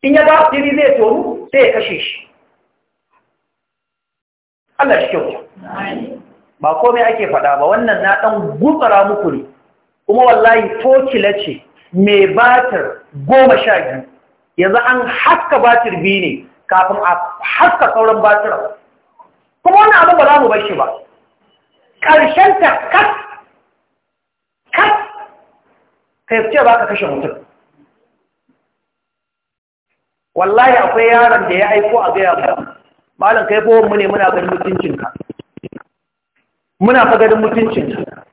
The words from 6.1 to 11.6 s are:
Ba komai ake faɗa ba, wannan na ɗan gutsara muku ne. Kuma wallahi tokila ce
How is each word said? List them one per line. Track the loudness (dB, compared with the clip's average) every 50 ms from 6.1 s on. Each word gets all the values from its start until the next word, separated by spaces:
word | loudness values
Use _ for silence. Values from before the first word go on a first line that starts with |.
| -16 -18 -20 _ _ _ _ _ _ _
Ba | -4 -4 -2 0
komai | 0 0 2 2 0
ake | 0 0 -2 -4 -2
faɗa | -2 -2 0 0 0 0
ba, | 0 0
wannan | 0 0 0 -2 -2 -2
na | 0 -2 0 0
ɗan | 0 -2 -2 -2 -6 -8 -6 -2
gutsara | 0 0 0 0 0 2 2 2 2 2
muku | -2 -4 -4 -4
ne. | -6 -6 -10 -14 _ _ _ _ _ _ _ _ _ _ _ -4
Kuma | 0 2 4
wallahi | 4 4 4 4 4 2 2 0 -4 -8 -4
tokila | 0 2 2 2 2 0 -2 -2 -2 -2 -2 -4 -8
ce | -10 -12 -14